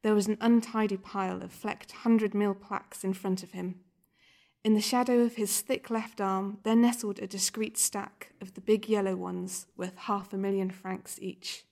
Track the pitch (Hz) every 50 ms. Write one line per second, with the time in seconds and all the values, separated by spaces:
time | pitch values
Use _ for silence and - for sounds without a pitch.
0 | - 214 214 208 196 196 214 214 226 233 233 233 226 - - 220 214 208 202 190
1 | 196 - - 202 190 185 185 185 190 180 - - - 214 - - - - - -
2 | - 233 233 220 220 208 185 202 208 202 196 196 - - 208 - - _ - -
3 | - 190 190 185 - 196 185 185 185 175 - 185 180 180 180 - _ _ _ _
4 | _ _ _ _ _ _ _ _ _ _ _ _ _ 220 214 214 214 - - 247
5 | 247 247 247 240 240 233 233 - 208 202 - - - - 262 - - - 233 220
6 | 220 226 - - 202 196 190 190 196 202 208 202 _ 220 220 226 233 240 233 240
7 | - 208 196 - - 190 208 196 190 - - 226 220 220 220 - - - - 208
8 | 202 208 _ _ - - _ _ 202 190 - - 190 - 214 220 214 208 220 208
9 | 196 190 185 185 180 180 180 180 180 185 185 - - _ _ - 180 185 185 -
10 | - - 208 202 185 196 - 190 190 196 196 196 190 190 185 185 - 185 185 -
11 | - - - - 196 185 - 185 - - - - - _